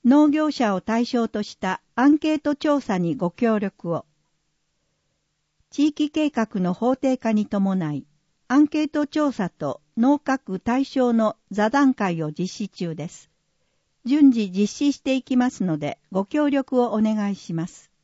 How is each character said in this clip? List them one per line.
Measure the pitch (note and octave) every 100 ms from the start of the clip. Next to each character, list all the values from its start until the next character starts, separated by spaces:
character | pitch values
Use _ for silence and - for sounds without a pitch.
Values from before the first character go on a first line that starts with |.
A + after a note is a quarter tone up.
| A#3+
農 | C#4+ D4+
業 | D4+ D4+
者 | - A3
を | F#3+
対 | - A3+
象 | A#3+ A#3+ A3+
と | G#3
し | G#3 -
た | F#3+ F#3 _ -
ア | C#4
ン | D4+
ケ | D#4 D#4
ー |
ト | D4 D4
調 | D#4 C#4+
査 | - F#3
に | E3+ C#3
ご | F#3
協 | - A#3 G#3+
力 | F#3+ _ F3
を。 | D#3+ - _ _ _ _ _ _ _ _ _ _ _ _ _ _ _ _
地 | - D4+
域 | - D4
計 | D#4 D4+
画 | - A3 G3+
の | F3+
法 | F3+ A#3+ C4
定 | C4+ B3+
化 | A3+
に | G#3+ G#3
伴 | G3+ G3 F#3+ D#3
い、 | D3 - _ _ _ _
ア | C4
ン | D4+
ケ | D#4
ー | D4+
ト | D4+ D4
調 | D#4 D4
査 | A#3 F3+
と | _ D3 - _ -
農 | B3 C#4+
各 | - C4 - F#3
対 | - B3+ C#4
象 | C4+ B3
の | A3+ G#3+ - _
座 | G3 G#3+
談 | C#4+ C4+
会 | B3+ G3 E3
を | D#3
実 | D3+ F#3
施 | - G3+
中 | - F3 D#3+
で | D#3
す。 | - _ _ _ _ _ _ _ _ A#3
順 | D4 C#4
次 | A#3 G3+
実 | F3+ G#3
施 | - C#4+
し | -
て | C4+ C4
い |
き | - B3+
ま | B3
す | - F#3
の | D3+
で、 | - - _
ご | F#3+
協 | G3 D4+ D4
力 | C#4 C4 B3+
を | A#3+
お | G#3+
願 | A3 G#3+ G3+
い | G3
し | -
ま | E3 E3
す。 | - _ _